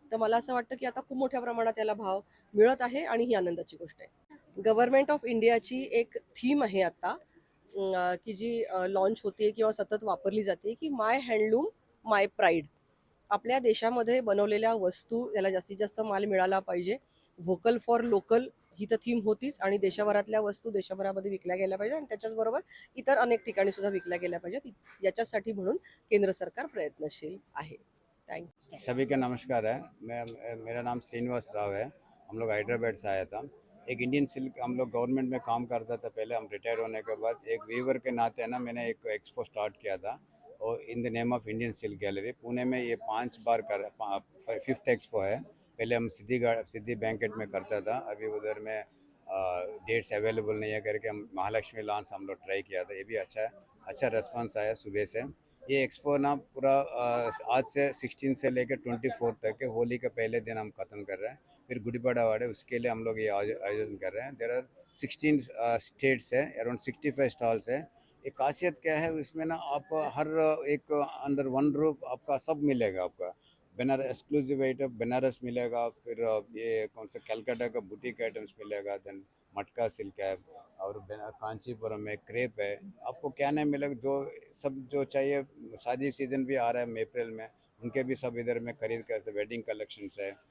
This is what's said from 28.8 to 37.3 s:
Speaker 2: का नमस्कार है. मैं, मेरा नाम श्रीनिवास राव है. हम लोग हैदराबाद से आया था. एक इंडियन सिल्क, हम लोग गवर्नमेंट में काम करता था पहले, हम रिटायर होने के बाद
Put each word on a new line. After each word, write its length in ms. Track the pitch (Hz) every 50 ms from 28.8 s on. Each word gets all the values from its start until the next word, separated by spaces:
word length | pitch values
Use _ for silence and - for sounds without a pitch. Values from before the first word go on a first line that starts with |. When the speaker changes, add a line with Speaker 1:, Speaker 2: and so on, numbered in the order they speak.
| - - 123 123 135
Speaker 2:
का 120 | 127 139
नमस्कार 480 | 135 127 123 127 120 - - 131 120 107
है. 160 | 107 117 139 175 - - _
मैं, 240 | - 113 117 120 117 113 113 - - 117 117 113
मेरा 240 | 113 113 117 120 120
नाम 160 | 120 123 123 -
श्रीनिवास 460 | - - 117 120 123 123 120 113 - -
राव 180 | 104 104 101 98
है. 120 | 98 113 135 - - _ _ _ _ _ -
हम 100 | 107 110
लोग 120 | 117 110
हैदराबाद 440 | 107 104 107 104 120 117 113 117 107
से 140 | 92 - 104
आया 160 | 98 95 92
था. 220 | 90 98 107 127 143 - - _ _ _ - - -
एक 120 | 127 113
इंडियन 240 | 123 123 131 143 143
सिल्क, 360 | 131 - 135 131 135 - -
हम 160 | 127 123 123
लोग 120 | 123 127 120
गवर्नमेंट 420 | 113 120 120 123 131 135 131 127
में 100 | 131 127
काम 240 | - - 117 117 120
करता 320 | 117 123 117 113 110 120
था 120 | 113 - 117
पहले, 260 | - 113 110 110 120
हम 120 | 113 110 101 101
रिटायर 260 | 101 - 117 117 110
होने 220 | 113 113 113 110
के 160 | 107 - 110
बाद 180 | 104 107 113